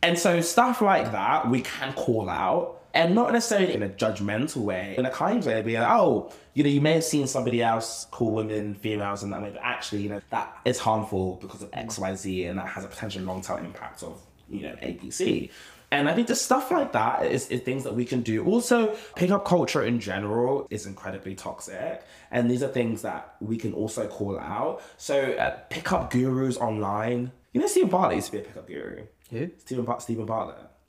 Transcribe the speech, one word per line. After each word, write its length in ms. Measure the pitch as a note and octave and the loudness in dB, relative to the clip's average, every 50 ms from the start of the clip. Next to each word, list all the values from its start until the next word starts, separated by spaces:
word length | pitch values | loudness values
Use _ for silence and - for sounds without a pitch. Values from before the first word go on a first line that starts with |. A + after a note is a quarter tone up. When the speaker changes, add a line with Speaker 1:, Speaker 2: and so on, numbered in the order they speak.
| - | 4
Speaker 1:
And 160 | E3+ F3 E3+ | 2 2 4
so 220 | - G#3 F3 E3+ | 4 4 4 4
stuff 420 | E3+ - - - A#3+ B3+ A#3+ - G#3+ | 2 4 6 6 6 6 4 4 4
like 300 | G3+ F#3+ D#3+ C3+ B2+ A2+ | 6 6 4 4 0 -2
that, 360 | G2+ F#2+ A2 C#3 D#3 - A#2+ | 0 0 2 2 2 2 2
we 120 | B2 C3 | 2 2
can 320 | - - - - C3+ C3 C#3 | 0 -2 -6 -6 -6 -6 -4
call 360 | - - - A#2+ A2 G2+ F#2+ | -4 0 0 0 0 0 -2
out, 520 | F2 C#2+ F2+ - - E3+ F3 - - - - - - | -2 0 0 2 2 2 0 -2 -8 -14 -20 -2 2
and 200 | C#3 E3 F3 F3+ | 2 4 6 6
not 180 | A3 A#3+ A#3+ A#3 | 4 4 4 2
necessarily 400 | A#3+ A3+ - A3 G3+ F#3+ F3 F3 | 0 0 2 2 2 2 2 2
in 100 | A2 G#2 | 0 -2
a 40 | G2 | -4
judgmental 680 | G2 - - A2 G#2+ F#2+ G2+ G2+ G#2 A2 C3 D#3+ - C#3 A2 | -2 0 0 0 0 -2 -2 -2 -2 -2 -2 -2 -2 -2 -2
way, 340 | G2+ F#2 F#2 F#2 G2+ G2 - | -2 -2 -4 -4 -6 -2 -2
in 80 | B2+ | -2
a 40 | C3 | -2
kind 340 | - - D3+ F3+ A3 B3 F3+ | 0 -2 0 0 2 2 2
way, 180 | C#3+ A2+ A2 G#2+ | 0 0 0 0
be 160 | A2+ A2+ A2+ | 0 0 2
like, 100 | A#2 - | 4 4
"Oh, 440 | A3+ A#3 G3 E3 B2 G2+ - - - - - - _ | 6 6 6 6 4 2 0 -4 -14 -18 -20 -8 _
you 100 | C3 D3 | 2 4
know, 40 | C#3+ | 4
you 120 | C#3+ C#3+ | 6 4
may 140 | C#3+ D3+ D#3+ | 6 6 4
have 100 | E3 D#3 | 4 2
seen 240 | - - D3 C#3 B2+ | 2 2 2 0 2
somebody 340 | - C#3 A#2 B2 A#2 A#2+ A#2 | 0 0 0 2 2 2 2
else 440 | A2+ A2+ A#2 A#2 - - - - - | 2 2 0 0 -4 -8 -10 -12 -12
call 220 | - - A#2+ A2 G#2+ | -2 0 0 2 2
women 420 | A2 A2 G#2+ G#2+ G#2+ G#2 G#2 G#2 | 0 0 0 -2 -4 -4 -4 -8
females 480 | G2 - A2 G#2+ G#2 G2+ G2+ G2+ G2+ G2+ | -6 -4 -4 -2 -2 -2 -4 -4 -4 -6
in 80 | G2+ | -6
that 100 | G2+ F#2 | -6 -6
way, 100 | G2+ G#2 | -8 -8
but 100 | G2+ - - | -10 -6 -4
actually, 400 | A#2+ B2 - - - - G#2 G2+ | -4 -4 -4 -6 -6 -4 -4 -4
you 60 | G#2 | -4
know, 120 | G#2 G2+ - _ | -6 -8 -8 _
that 220 | - A2 - - - - - | -4 -4 -4 -4 -10 -2 0
is 160 | A#2 B2 - | 0 0 2
harmful 580 | - A#2 A2 A2 G#2 G2+ - F#2+ F#2 F#2 F2+ - | 2 2 2 2 0 -2 -2 0 0 0 -2 -6
because 220 | - F#2+ - - G2+ | -10 -14 -14 -14 -14
of 80 | - - | -12 -10
X, 240 | - - A2+ A2 - | -10 -8 -8 -6 -4
Y, 120 | F#2+ F#2+ G2 | -4 -4 -4
Z, 280 | F#2+ - G2 F#2 F#2 F2+ | -4 -4 -4 -2 -2 -2
and 120 | F2 F#2 F#2+ | -2 -4 -6
that 80 | F2 | -6
has 180 | - - G#2 F#2+ | -6 -8 -10 -10
a 40 | F#2 | -12
potential 340 | - - - G#2+ F#2+ F#2+ F#2 | -10 -8 -8 -8 -6 -6 -6
long-term 420 | F#2 F#2 F#2+ F#2+ - F#2 E2+ E2 | -6 -6 -6 -4 -6 -6 -6 -6
impact 380 | F2 - - - - - - - | -8 -12 -12 -14 -14 -14 -12 -14
of, 180 | - - - - - _ _ - - | -14 -14 -14 -20 -20 _ _ -20 -12
you 120 | - - - | -10 -10 -8
know, 120 | C#2 - - - | -8 -12 -8 -8
A, 120 | C2 - | -8 -8
B, 180 | - - - - | -8 -10 -10 -4
C." 360 | - F3+ - - - - - - - - - - - - _ - | -2 0 2 2 0 -2 -6 -12 -18 -20 -20 -20 -20 -6 _ 0
And 160 | C#3+ C#3+ D3 | 2 4 4
I 60 | E3 | 4
think 120 | G#3 A#3+ | 2 2
just 160 | A3+ A#3 - - | 2 2 -2 2
stuff 240 | - B3 C4 - - | 2 2 2 2 2
like 220 | F4 E4+ C#4 - - | 2 2 0 2 2
that 340 | A2+ G#2+ A#2+ B2+ - - | 2 2 2 2 2 0
is, 220 | - - C3+ - - | 2 0 0 -2 -2
is 120 | - B2 | -4 -4
things 240 | A#2+ - B2+ C3+ C3 | -2 -2 -4 -2 -4
that 100 | C3+ G#2+ | -4 -2
we 120 | A#2 B2 | -2 -2
can 160 | A#2+ C3+ B2 A#2 | 0 0 -2 0
do. 240 | A#2 A2 A2 G#2+ | 0 0 2 4
Also, 500 | - G3+ A#3+ A#3+ - B3 A#3+ A3+ G#3+ G#3+ - - - - | 4 4 4 4 4 4 4 4 2 0 -2 -8 -12 -2
pickup 300 | - F3 F3 G3+ G3 G3 | 0 2 4 4 2 4
culture 380 | - F3+ F3+ D3 - - D3 A#2+ | 4 4 4 4 4 2 0 2
in 160 | G#2+ A#2+ A#2+ | 2 2 0
general 680 | G#2+ G2 F#2 G2 G#2 G#2 G#2+ A#2 A#2+ B2+ C#3 C#3 - - | 0 -2 -4 -2 -2 0 2 2 2 2 2 0 -2 -4
is 160 | - G#2 - | -6 -8 -6
incredibly 480 | G2 G2 F#2+ - G2 F#2+ F#2+ F#2 F#2+ F#2+ | -8 -12 -10 -10 -10 -10 -8 -8 -10 -10
toxic. 680 | F2+ - F#2+ F2 - - - F#2+ F2+ B2+ D#3+ - - - - - - - - | -8 -10 -10 -10 -10 -12 -12 -10 -8 -6 -6 -8 -8 -12 -18 -20 -20 -18 -4
And 200 | - A#2+ A#2+ A#2+ | 0 2 2 2
these 120 | B2 B2 C#3 | 2 2 0
are 60 | C3 | 0
things 340 | - B2+ A#2+ A#2 A2+ G2+ - | 0 0 0 0 0 -4 -4
that 320 | G#2+ - - - - - _ G#2+ | -6 -8 -8 -10 -14 -14 _ -6
we 160 | G#2+ A2+ A2+ | -4 -4 -2
can 160 | - A2+ - | -2 -4 -2
also 320 | - G#2+ A2 - - A2 G#2 | -2 -4 -4 -2 -4 -6 -6
call 300 | - - G#2 G2 G2 - | -4 -4 -4 -4 -4 -6
out. 400 | - D2+ F#2+ G#2+ C3+ D#3+ - - - - - | -6 -6 -4 -2 -2 -2 -4 -6 -10 -16 -20
So, 200 | - - - C#3 C#3 C3+ B2+ G2+ | -16 -6 0 0 2 2 2 0
uh, 180 | - - - - - - - | 0 0 -2 -2 -6 -12 -10
pickup 420 | - - - - F3+ E3+ C#3+ A#2 | -10 -8 -2 0 0 0 0 2
gurus 460 | - B2 B2+ C3+ B2+ B2+ C3+ C3 A#2+ | 2 2 4 4 2 2 2 0 0
online. 760 | - A#2+ A2+ A2 G#2+ G#2 G2 G2+ G#2 A2 A#2 B2 B2 B2 B2+ - _ _ _ _ | 0 0 0 0 0 -2 -2 -2 -2 0 0 0 -2 -2 -4 -8 _ _ _ _
You 80 | B3 | 0
know, 60 | D#4+ | 2
Stephen 240 | G4+ - F#4 F#4 G3+ | 4 4 4 4 6
Bartlett 260 | F3 F#3 F#3+ - - | 4 4 4 4 2
used 120 | D3 - - | 0 -2 -4
to 40 | - | -6
be 60 | G#2+ | -8
a 40 | - | -8
pickup 260 | - - F#2 - - | -8 -14 -16 -16 -12
guru. 340 | - C#2+ B1 G1+ G1+ - - G#2 _ _ _ - A#2+ | -12 -10 -10 -10 -10 -12 -14 -18 _ _ _ -10 -6
Speaker 2:
Who? 180 | A2+ C#3 F3+ E3 _ | -6 -6 -6 -8 _
Speaker 1:
Stephen 260 | _ - C3 B2+ A#2 | _ -8 -4 -4 -2
Bar-, 160 | A2 A#2+ - | -2 -2 -4
Stephen 240 | - - A#2 A2 A2 | -2 -6 -4 -4 -2
Bartlett. 320 | A2 A2+ A2 A2 G#2+ - - A2 - _ _ _ | -2 -2 -2 -4 -6 -10 -16 -18 -20 _ _ _